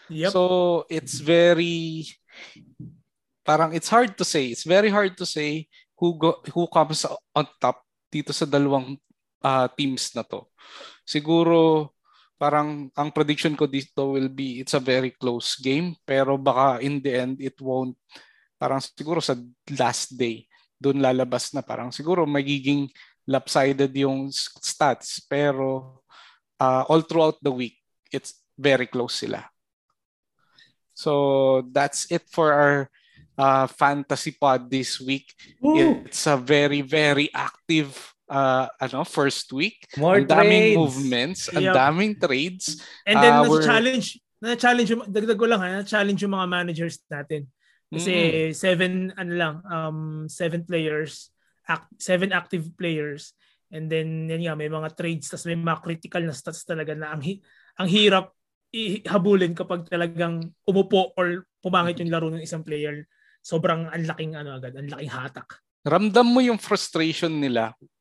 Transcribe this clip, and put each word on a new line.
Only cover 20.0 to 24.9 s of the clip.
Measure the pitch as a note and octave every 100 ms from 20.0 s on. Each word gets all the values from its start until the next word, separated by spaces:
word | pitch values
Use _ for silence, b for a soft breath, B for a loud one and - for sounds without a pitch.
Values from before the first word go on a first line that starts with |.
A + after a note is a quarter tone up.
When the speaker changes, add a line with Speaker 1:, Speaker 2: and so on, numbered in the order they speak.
| -
Speaker 2:
day | B2+ A#2+ A2 - b b _
dun | C#3 C#3
lalabas | C3+ B2+ B2+ B2 - C#3+
na | -
parang | A#2 B2
siguro | - D3+ F3+ D3+
magiging | C#3+ C#3 C#3+ C3 C#3+ C#3 b b b -
lopsided | C3+ - D3+ C3+ C3+ C#3 C3+
yung | C#3 C3+ C3+
s-, | - - -
stats, | - - D3